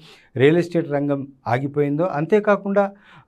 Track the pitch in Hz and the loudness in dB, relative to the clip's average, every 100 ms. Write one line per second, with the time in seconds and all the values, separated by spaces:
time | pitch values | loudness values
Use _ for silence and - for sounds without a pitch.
0 | - - _ 120 135 170 170 170 143 143 | -14 -20 _ 2 4 4 0 -2 -2 -2
1 | 143 143 135 - - 123 139 143 143 147 | -2 -4 -6 -10 -4 -2 -2 -2 0 0
2 | 185 147 156 214 208 196 202 202 196 202 | -2 -4 0 0 2 0 0 0 0 -4
3 | _ - | _ -20